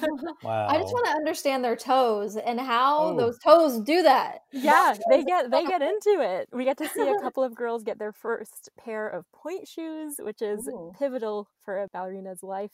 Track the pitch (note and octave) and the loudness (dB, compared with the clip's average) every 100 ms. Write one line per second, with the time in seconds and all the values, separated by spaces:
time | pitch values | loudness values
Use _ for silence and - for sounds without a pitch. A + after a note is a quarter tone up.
0 | D#4 C#4+ E4 D4+ A2+ A2+ G#3 D#4 A4+ B4 | -4 -4 -8 -10 -4 -2 0 0 0 -2
1 | A4 D4+ D4+ E4 C#4+ C4 B3 A#3 B3+ C4 | 0 0 -2 -2 -2 0 -2 -2 0 2
2 | A#3+ G#3 G3+ G#3 A#3+ A#3+ C4 A#3 C4+ D4+ | 2 0 -4 -6 -4 -4 -2 2 2 2
3 | D#4 B3+ A#3 A#3+ - E4 D#4+ A#3 G#3+ E4+ | 2 0 -2 2 8 8 8 0 0 4
4 | D#4+ B3+ D#3 - _ C#4 C#4+ D#4+ E4+ G3+ | 6 6 2 -6 _ -2 4 6 6 2
5 | A3+ C#4 D#4+ F4+ B3 C4 E4 F4+ C#4+ G#4 | 4 4 4 0 2 0 0 0 0 0
6 | G#4 G4 G#3+ F3+ - B3 B3+ C#4 D4 D4+ | 2 2 2 -2 -4 -4 -2 -2 -4 -2
7 | C#4+ G4+ F#4 - C4 A#3 A#3+ A#3 G#3+ G3+ | 0 0 -2 -2 -4 -4 -6 -6 -6 -8
8 | G#3 G3+ A3 A3+ A3 - - _ A#3 A3 | -8 -8 -6 -6 -8 -18 -20 _ -12 -8
9 | G#3+ G#3 - _ D4+ F#4 - - E4 D#4 | -8 -10 -14 _ -12 -12 -12 -12 -10 -10
10 | D#4 D4 G#3+ G#3+ G#3+ G#3+ C4 A3+ E3+ G3 | -10 -12 -12 -8 -6 -6 -8 -12 -14 -6
11 | C#4 B3+ A3 G#3 G#3 _ - G3 G3 F3+ | -6 -4 -6 -8 -10 _ -10 -8 -8 -8
12 | F#3 F#3+ F#3+ F3+ F#3+ F#3+ G#3 | -10 -10 -14 -14 -10 -10 -10